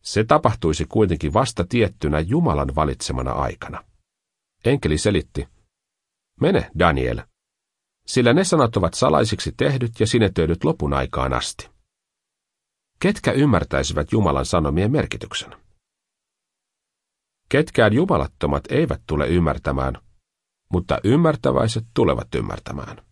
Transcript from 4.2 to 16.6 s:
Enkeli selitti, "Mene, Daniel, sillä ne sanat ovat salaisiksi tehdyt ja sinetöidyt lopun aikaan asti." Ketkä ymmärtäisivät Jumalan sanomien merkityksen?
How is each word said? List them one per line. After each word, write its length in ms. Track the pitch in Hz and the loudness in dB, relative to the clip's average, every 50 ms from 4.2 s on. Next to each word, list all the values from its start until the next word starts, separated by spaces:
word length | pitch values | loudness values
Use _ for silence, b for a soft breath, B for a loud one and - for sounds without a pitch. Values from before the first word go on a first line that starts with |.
| _ _ _ _ _ _ _ _ - | _ _ _ _ _ _ _ _ -2
Enkeli 340 | 117 135 - - 80 78 78 | -2 -2 0 0 -2 -2 0
selitti, 500 | - 104 104 85 - _ _ 69 69 _ _ _ _ _ _ _ _ _ _ _ _ _ _ _ _ _ _ - | 0 0 0 0 -2 _ _ -10 -10 _ _ _ _ _ _ _ _ _ _ _ _ _ _ _ _ _ _ -2
"Mene, 300 | - 170 196 147 - - - 80 | 0 0 2 0 -2 -4 -2 2
Daniel, 440 | 90 85 73 67 64 62 58 57 - _ _ _ _ _ _ _ _ _ _ _ _ _ _ _ _ | 2 2 2 2 -2 -2 -4 -6 -8 _ _ _ _ _ _ _ _ _ _ _ _ _ _ _ _
sillä 260 | - - 127 123 120 | -2 0 2 4 4
ne 120 | 123 170 196 | 4 4 2
sanat 320 | 185 180 156 131 113 - | 2 2 2 2 2 2
ovat 180 | 104 90 82 - | 0 0 0 0
salaisiksi 580 | - 127 139 156 143 120 107 104 - - - | 0 0 2 4 2 2 2 -2 -4 -6 -8
tehdyt 480 | - - 131 147 139 127 123 113 117 - | -4 -2 0 0 0 0 -4 -6 -2 -2
ja 60 | 110 | 0
sinetöidyt 580 | 104 - 120 110 95 - - 82 78 85 - - | 2 2 2 2 2 2 0 0 0 0 0 0
lopun 300 | - - - 78 71 69 | -2 -2 0 -2 -2 0
aikaan 380 | 69 65 60 - - 65 65 | -2 -2 -2 -2 -4 -2 -2
asti." 380 | 64 62 - - - - - - _ _ _ _ _ _ _ _ _ _ _ _ _ _ _ _ _ _ _ _ _ _ _ _ _ _ | -2 -4 -4 -6 -10 -14 -18 -20 _ _ _ _ _ _ _ _ _ _ _ _ _ _ _ _ _ _ _ _ _ _ _ _ _ _
Ketkä 320 | - 185 214 - - 135 | -2 -2 -2 0 -2 -2
ymmärtäisivät 800 | - 131 147 143 110 85 - - - 67 71 - 82 76 73 - | 2 2 2 4 2 2 0 0 -2 -2 -2 0 -2 -4 -2 0
Jumalan 340 | - 113 101 85 71 67 67 | 0 2 2 2 2 0 0
sanomien 440 | - - 87 78 71 76 85 98 107 | 0 0 0 2 2 0 2 0 2
merkityksen? 680 | 135 147 - - - - - - - - - - - _ _ _ _ _ _ _ _ _ _ _ _ _ _ _ _ _ _ _ _ _ | 0 0 -2 -2 -6 -10 -10 -8 -8 -10 -10 -10 -18 _ _ _ _ _ _ _ _ _ _ _ _ _ _ _ _ _ _ _ _ _